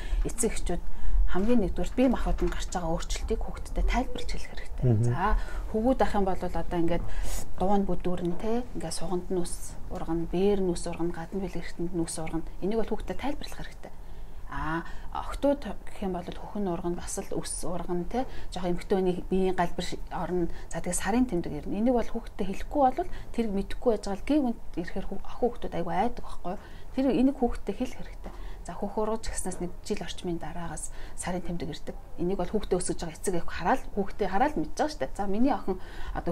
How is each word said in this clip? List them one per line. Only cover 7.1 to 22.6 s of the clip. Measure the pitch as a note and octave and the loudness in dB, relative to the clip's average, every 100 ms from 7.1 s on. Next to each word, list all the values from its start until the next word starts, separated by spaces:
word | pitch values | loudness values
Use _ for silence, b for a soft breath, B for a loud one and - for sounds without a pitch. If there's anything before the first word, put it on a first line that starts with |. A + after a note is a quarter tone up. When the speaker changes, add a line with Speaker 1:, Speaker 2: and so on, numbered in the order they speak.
| B B B B - | B B B B 4
Speaker 1:
дуу | F#3 G3+ | 4 4
нь | G3 | 4
бүдүүрэн, | - F#3 F3+ F3 F3 | 2 2 0 0 0
тэ, | G#3+ A#3 A#3+ - | 2 0 -2 -4
ингээд | E3 - | -4 0
суганд | - F3+ E3+ | 0 0 0
нь | F#3 | 0
үс | E3+ - - - - | 0 -2 -4 -4 -4
ургана, | F3+ - E3 E3 | -4 -2 -2 0
бээр | F3+ G3 G3+ | 2 2 2
нь | F#3+ | 2
үс | F3 E3+ | 0 -4
ургана, | E3+ E3+ | -2 -2
гадна | E3+ E3 G3 | -2 -6 -6
бэлгэртэнд | G3 - - - F3 | -4 -4 -4 -2 -2
нь | F#3 | -2
үс | E3 - | -2 -4
ургана. | D#3+ D#3+ - - | -4 -4 -4 -4
Энийг | F3+ A3+ | -2 0
бол | G#3+ | 0
хүүхдэд | G#3+ - F#3+ | -2 -2 -4
тайлбарлах | C4+ D4 - - | -2 -2 -4 -6
хэрэгтэй. | - - - - b b b b - | -6 -8 -10 -10 b b b b -8
А, | C#3 D3 D#3+ E3+ B B - | -6 -4 -4 -4 B B -6
охтууд | - - C#4 C#4+ | -6 0 0 0
гэх | A3 F#3 - - | -2 -6 -6 -6
юм | G3 | -4
бол | F3+ F3 | -6 -6
хөхн | E3+ - G#3 G3 | -8 -8 -4 -4
ургана, | E3+ F3 F3 | -2 -4 -4
бас | - - | -4 -6
л | F#3+ | -4
үс | - - - | -4 -4 -4
ургана, | - F#3 F3+ F3+ | -2 -2 -2 -2
тэ. | F3 A#3 C4 B B | -2 -2 -2 B B
Жохо | - F3+ | -2 -2
эмэгтэй | F3 - F#3+ | -2 0 0
хүний | F#3 F3+ - | 2 -2 0
биеийн | F#3+ F#3 E3+ | 0 2 2
галбир | F3 - F3 | 0 0 -2
ши-, | - - | -4 -4
орно. | D#3+ E3 F3+ E3+ b b | -4 -2 0 0 b b
За, | D#3+ | -4
тэгээ | F3+ F3 | -2 -2
сарын | - A3+ | 0 2
тэмдэг | B3 G3+ E3 D3+ | 2 0 -2 -6
ирнэ. | - G3+ | -4 0
Энийг | A3+ A#3+ | 2 2
бол | - | 2
хүүхдэд | A3+ - - | -2 -4 -4
хэлэхгүй | G3+ - | -2 -2